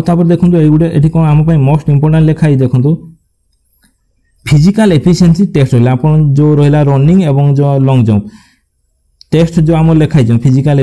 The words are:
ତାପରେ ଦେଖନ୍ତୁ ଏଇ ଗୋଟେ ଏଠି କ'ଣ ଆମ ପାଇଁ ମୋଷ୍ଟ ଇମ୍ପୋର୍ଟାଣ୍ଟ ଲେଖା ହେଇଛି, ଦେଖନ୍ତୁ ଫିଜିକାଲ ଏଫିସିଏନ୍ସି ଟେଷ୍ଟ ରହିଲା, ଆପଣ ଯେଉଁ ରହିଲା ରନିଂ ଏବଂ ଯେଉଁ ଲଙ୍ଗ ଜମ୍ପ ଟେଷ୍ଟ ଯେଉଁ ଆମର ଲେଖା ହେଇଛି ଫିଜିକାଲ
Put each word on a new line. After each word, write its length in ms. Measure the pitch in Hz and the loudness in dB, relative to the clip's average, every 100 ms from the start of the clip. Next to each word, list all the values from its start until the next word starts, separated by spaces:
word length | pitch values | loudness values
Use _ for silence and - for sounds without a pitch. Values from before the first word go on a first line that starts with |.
| 165 | 0
ତାପରେ 200 | 175 170 | 0 0
ଦେଖନ୍ତୁ 240 | 170 175 175 | 0 0 0
ଏଇ 60 | 151 | 2
ଗୋଟେ 140 | 156 165 165 | 0 0 -2
ଏଠି 120 | 156 | -2
କ'ଣ 100 | 165 160 | 0 0
ଆମ 60 | 151 156 | 0 0
ପାଇଁ 120 | 160 | 0
ମୋଷ୍ଟ 280 | 131 151 151 | 0 -2 -2
ଇମ୍ପୋର୍ଟାଣ୍ଟ 320 | 143 156 160 156 | -2 0 0 0
ଲେଖା 140 | 156 160 | 0 0
ହେଇଛି, 140 | 135 | 0
ଦେଖନ୍ତୁ 260 | 127 127 139 165 - - _ _ _ _ _ _ _ _ _ _ _ _ - | 0 -2 -2 -4 -8 -20 _ _ _ _ _ _ _ _ _ _ _ _ -2
ଫିଜିକାଲ 400 | 147 170 208 214 156 | 0 2 0 0 0
ଏଫିସିଏନ୍ସି 460 | 180 170 175 165 196 | 0 2 2 0 -2
ଟେଷ୍ଟ 180 | 151 135 | -2 0
ରହିଲା, 160 | 123 120 131 | 0 0 0
ଆପଣ 140 | 156 156 147 139 | -2 0 0 0
ଯେଉଁ 160 | 151 147 | 0 2
ରହିଲା 200 | 143 147 143 | 2 0 0
ରନିଂ 280 | 139 147 190 165 | 0 2 2 0
ଏବଂ 140 | 139 143 139 | 0 0 0
ଯେଉଁ 200 | 143 139 135 | 0 0 0
ଲଙ୍ଗ 160 | 131 110 | 0 0
ଜମ୍ପ 160 | 104 101 - _ _ _ _ _ _ _ _ _ | -2 -4 -14 _ _ _ _ _ _ _ _ _
ଟେଷ୍ଟ 240 | 151 165 165 156 | -2 -2 0 0
ଯେଉଁ 100 | 160 | 0
ଆମର 180 | 160 160 | 2 0
ଲେଖା 140 | 151 151 | 0 0
ହେଇଛି 140 | 117 117 | 0 0
ଫିଜିକାଲ 320 | 135 131 147 143 | 0 0 0 -2